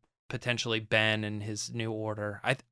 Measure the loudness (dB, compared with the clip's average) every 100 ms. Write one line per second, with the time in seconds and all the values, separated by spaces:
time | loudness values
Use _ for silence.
0 | _ _ _ -6 -2 -2 0 -2 4 6
1 | 6 4 0 -4 -6 -6 -6 -4 -4 -2
2 | -4 -2 -4 -2 -2 -2 _